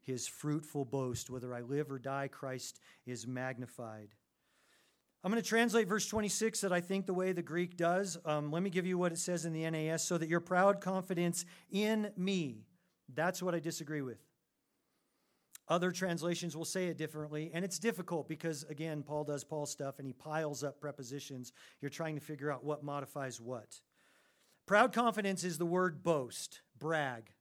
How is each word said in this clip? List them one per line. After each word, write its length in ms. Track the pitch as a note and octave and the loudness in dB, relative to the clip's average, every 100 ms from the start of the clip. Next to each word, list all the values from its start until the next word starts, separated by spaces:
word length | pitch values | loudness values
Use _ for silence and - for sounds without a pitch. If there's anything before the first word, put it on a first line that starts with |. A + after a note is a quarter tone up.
| - | -4
his 160 | B2+ - | -4 -4
fruitful 580 | - D3+ D3+ D3+ C#3+ | -4 0 0 0 -4
boast. 460 | C3 C3+ B2+ A#2+ - | 0 0 0 -2 -6
Whether 240 | B2+ B2 | -6 -4
I 80 | A#2+ | -6
live 280 | A#2+ C#3+ D3 | -2 0 0
or 80 | C3+ | -4
die, 300 | B2 C3+ C#3 | -4 -2 -4
Christ 520 | - C3+ C3 - - - - - | -6 -6 -6 -8 -12 -20 -18 -8
is 200 | B2 A2 | -8 -4
magnified. 880 | B2+ C3 A#2+ B2 - A#2 G#2+ G#2 _ _ _ _ _ _ _ _ _ _ _ | -4 -4 -6 -10 -10 -12 -12 -16 _ _ _ _ _ _ _ _ _ _ _
I'm 80 | F#3 | 0
gonna 120 | A3+ | 0
translate 460 | - A3+ A#3 A3+ F#3+ | 4 6 6 6 4
verse 180 | G#3 - | 2 2
twenty-six 540 | A3 G#3 - A3 A3 | 0 0 2 0 2
that 100 | G3 | 2
I 80 | F3 | 2
think 260 | F3 F#3+ F#3+ | 2 -2 0
the 80 | |
way 180 | F3+ F#3 | 2 2
the 100 | F3 | 0
Greek 340 | D3 E3 F3 F3 | 0 0 -2 2
does. 420 | E3+ F3+ G3+ E3 | 4 4 2 -4
Um, 260 | D#3+ D3+ D3 | 0 0 2
let 120 | D#3+ | 0
me 80 | G3 | 2
give 160 | F3+ F3+ | 0 2
you 120 | F3+ | 2
what 140 | F3+ | 2
it 60 | E3+ | 2
says 260 | - F3 | 0 0
in 80 | E3 | 0
the 120 | D#3+ | 0
N 100 | D#3+ | 0
A 160 | D#3+ D#3 | 0 0
S, 140 | D#3+ | 0
"so 140 | - F3 | 2 0
that 100 | E3 | 4
your 120 | E3+ | 2
proud 400 | F3 F3+ G3 G3 | 4 6 8 6
confidence 640 | F#3 F#3+ F#3 F3 F3 E3+ - - - | 2 -2 0 2 2 2 -6 -14 -4
in 420 | F#3+ G#3+ A3 G#3 G3+ | 0 4 4 0 0
me." 500 | F#3 F#3+ D3 A2 A2 _ _ _ - | 2 2 0 -4 -14 _ _ _ -8
That's 280 | B2+ E3 F3+ | 0 2 2
what 120 | F3+ | 0
I 40 | E3+ | 0
disagree 440 | D#3 - D3+ D3+ | -2 -6 -4 -4
with. 160 | C3 A2 _ _ _ _ _ _ _ _ _ _ _ _ _ - - | -4 -8 _ _ _ _ _ _ _ _ _ _ _ _ _ -20 0
Other 240 | E3+ F3+ | 2 2
translations 640 | F3 F#3 E3+ E3 E3+ F3 D3+ | 0 0 0 0 0 -2 -4
will 80 | |
say 240 | D#3+ F#3+ F3+ | -4 -2 -2
it 100 | D3 | -2
differently, 520 | D3+ D3+ D3+ D3+ D#3 | -4 -6 -6 -6 -4
and 100 | E3 | -4
it's 140 | F#3+ F#3 | -4 0
difficult 500 | A3+ F3+ F3+ E3+ - | -2 -2 -2 -4 -4
because, 360 | D#3 E3 D3+ | -4 -4 -4
again, 400 | C#3+ D3 D#3+ D3+ | -6 -6 -4 -4
Paul 180 | C#3+ D3+ | -4 -4
does 220 | D3 C#3+ | -2 -4
Paul 220 | - D#3 D3 | -4 -4 -4
stuff 340 | - C#3 C3+ | -4 -6 -6
and 60 | C3+ | -10
he 60 | |
piles 520 | B2 D#3 D#3 D#3 C3+ | -10 -4 -2 -2 -2
up 160 | C#3+ C#3 | -4 -4
prepositions. 720 | D3 C#3 A#2+ C#3 - C3 B2 - - - | -10 -8 -10 -10 -8 -10 -12 -16 -20 -8
You're 100 | C#3 | -8
trying 260 | - D#3+ D3+ | -4 -4 -4
to 40 | |
figure 300 | - D3+ D3 | -6 -4 -2
out 140 | C3 | -2
what 180 | C#3+ D3 | -2 -4
modifies 580 | C#3+ C#3+ C#3 D3 C3+ A#2 | -4 -6 -6 -6 -6 -6
what. 400 | A2+ B2 G#2 - _ _ _ _ _ _ _ _ - | -8 -8 -10 -20 _ _ _ _ _ _ _ _ 4
Proud 260 | G3+ B3 | 8 8
confidence 520 | A3 A#3+ G#3+ G3 F#3+ | 6 2 4 0 0
is 140 | F3+ D#3 | -2 0
the 80 | F3 | 2
word 360 | F3+ F#3 D3+ | 4 2 2
boast, 600 | E3 D#3 A#2+ - - - _ A#2 | 2 2 0 -8 -12 -14 _ -8
brag. 560 | D3+ D#3+ C#3+ A#2+ G#2 _ | 0 2 2 -2 -12 _